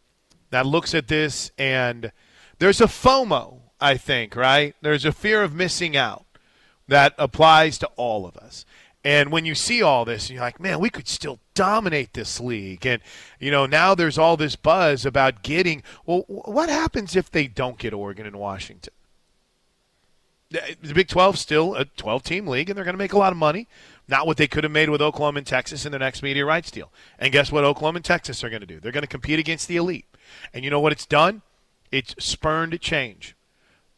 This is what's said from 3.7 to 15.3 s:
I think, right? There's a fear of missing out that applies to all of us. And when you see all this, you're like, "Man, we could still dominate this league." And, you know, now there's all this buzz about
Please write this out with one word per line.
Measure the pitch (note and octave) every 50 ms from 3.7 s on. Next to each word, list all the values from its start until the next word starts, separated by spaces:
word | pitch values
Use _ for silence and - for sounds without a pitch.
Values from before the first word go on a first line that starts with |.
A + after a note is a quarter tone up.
| _ -
I | C#3+ C#3+ C3+ B2+
think, | - - C#3 A#2+ A2+ G#2 -
right? | A#2+ B2+ C3 C3+ D3 D3 D3 - _
There's | D3+ D3+ D3+ C#3 C3+
a | D#3
fear | C#3 - - G#3+ G#3+ G#3+
of | G#3 E3 C#3+
missing | E3+ F#3 E3+ - - F3 D#3+ D3
out | C#3 B2+ G#2+ G2 - _ _ _ _ _ _ _ _ _ _ _ _ _ -
that | C#3 C#3+ C#3 D3 - -
applies | D3 C3 - - D#3+ D#3+ D#3+ D#3 D#3+ D#3 C3+ -
to | D#3+ - -
all | - B2 A#2+ A2 G#2 F#2
of | F2 - -
us. | - - - - - _ _ - _ _ _ _ -
And | C#3+ D3 D3 C#3+ C#3+
when | D#3 E3 D#3+
you | D#3+ D3+
see | - - - A#3+ A#3+
all | G3+ D#3 C3+ B2 A#2
this, | A2+ A#2 G#2 - -
you're | B2+ B2+
like, | B2 A#2+ - -
"Man, | F3 F#3+ E3 D3+
we | F#3+ A#3+
could | - - B2+ -
still | - - - D3 B2+ - _ _ -
dominate | - F#3+ F#3+ G#3 A3+ G#3+ F3+ D#3 C#3+ B2 -
this | - B2+ G#2 - - -
league." | A#2+ B2 A#2 G#2 G2 F#2+ F#2 F2 -
And, | B2+ A#2+ A2 _ - - - - - - -
you | C3 C#3
know, | D3 C#3+ C#3
now | C3+ D3 D#3 E3+ F#3+ G3
there's | F3 E3+ D#3 - D#3
all | D#3+ E3 E3+
this | D3+ D#3 C#3+ -
buzz | - - D3+ E3 F#3 F3 D3+ C#3+ B2+ B2
about | C#3 A#2 C#3 C3 C3+